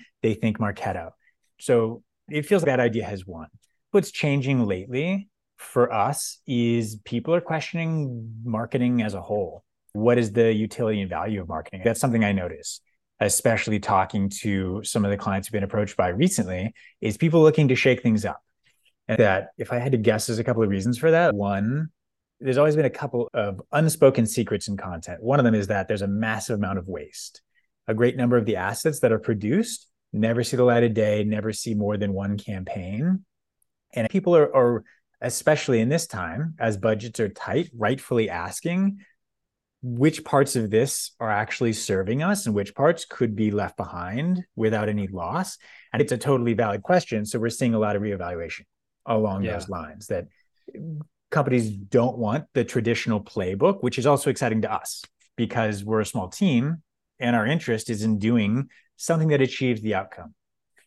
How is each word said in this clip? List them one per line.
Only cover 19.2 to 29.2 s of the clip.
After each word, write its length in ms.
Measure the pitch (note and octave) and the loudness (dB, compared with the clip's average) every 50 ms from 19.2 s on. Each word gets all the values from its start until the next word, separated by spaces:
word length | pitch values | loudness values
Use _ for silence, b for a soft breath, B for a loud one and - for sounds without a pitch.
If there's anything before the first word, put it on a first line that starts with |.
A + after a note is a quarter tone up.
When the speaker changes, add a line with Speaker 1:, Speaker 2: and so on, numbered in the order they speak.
| A2+ G2+ F#2+ F2+ E2+ - - - | 6 6 6 2 0 -4 -10 -12
Speaker 1:
if 140 | A#2 - B2+ | -8 -4 -4
I 60 | A#2+ | -2
had 140 | B2 C#3 C3 | -2 0 0
to 60 | A2+ | 2
guess, 280 | G#2+ A#2 G#2+ G#2+ - | 2 2 2 2 0
there's 140 | - A2+ A2 | -4 -4 -2
a 40 | A#2 | -2
couple 200 | C3 A#2+ A2+ A2+ | 0 2 2 2
of 40 | G2 | 2
reasons 300 | G2 F#2+ F#2+ A#2+ B2 - | 2 0 0 0 -2 0
for 140 | D#3 D#3+ D#3+ | 2 4 4
that. 220 | E3 F3 D#3+ A2+ | 4 4 2 2
One, 560 | G2+ G2+ G2+ G2 G2 G#2 A2 C3 D3+ D#3+ D#3 _ _ _ _ _ _ _ _ _ - | 0 0 -2 0 0 -2 -2 -2 -2 -4 -6 _ _ _ _ _ _ _ _ _ -8
there's 180 | C3 C3+ B2 C3+ | -4 0 2 4
always 160 | D3 D#3 D3+ | 4 4 4
been 100 | D#3 D3+ | 2 2
a 60 | B2+ | 0
couple 400 | - - D3+ A#2+ - A#2+ A#2 - - | 0 -4 -8 -4 -4 -4 -4 -2 -2
of 300 | B2 G#2 G2+ G2 F#2 - - | -2 -2 -2 -4 -8 -10 -2
unspoken 560 | - D3 D#3+ D#3+ D#3 - C#3+ C3+ - - A2+ | 0 2 2 2 4 6 6 6 6 6 0
secrets 400 | G#2+ - B2+ A2 - G#2+ F#2+ - | 0 0 -2 -2 -2 -2 -6 -4
in 100 | - G2+ | -6 -8
content. 460 | F#2+ - F#2+ F2 E2 - - F2 E2+ G#2+ | -8 -6 -10 -10 -10 -10 -12 -12 -8 -2
One 160 | A#2 C#3 D3 | 0 2 4
of 60 | B2 | 4
them 100 | A#2 A2 | 4 4
is 140 | G#2+ G2+ F#2+ | 2 2 0
that 180 | G#2+ G2 F#2 | -2 -2 -2
there's 160 | - G#2+ G2 G2+ | -2 -2 -2 -2
a 60 | G2 | -2
massive 480 | G2 G#2+ A2+ A2 A2 G#2+ - - A#2 | -2 -2 -2 -2 -2 -4 -4 -4 -2
amount 220 | G2+ G2+ F#2+ G2 F#2+ | -2 -2 -2 -4 -6
of 100 | F2 F#2 | -6 -6
waste. 540 | F2+ D2+ - - - - - - _ - _ _ _ _ _ _ _ _ - | -10 -10 -10 -14 -16 -18 -18 -18 _ -20 _ _ _ _ _ _ _ _ -4
A 80 | - A2+ | -4 0
great 220 | G#2+ A#2+ B2 B2 | 2 2 2 2
number 200 | C3+ B2 A#2+ B2 | 2 2 4 4
of 80 | A#2+ G#2+ | 2 2
the 120 | A2+ G#2 | 2 -2
assets 440 | F2+ F2+ G2 G#2+ - - D#3+ C#3+ - | -2 -2 -4 -4 -2 -2 -2 -2 2
that 120 | - A#2+ A2+ | 2 2 2
are 80 | G#2+ | 2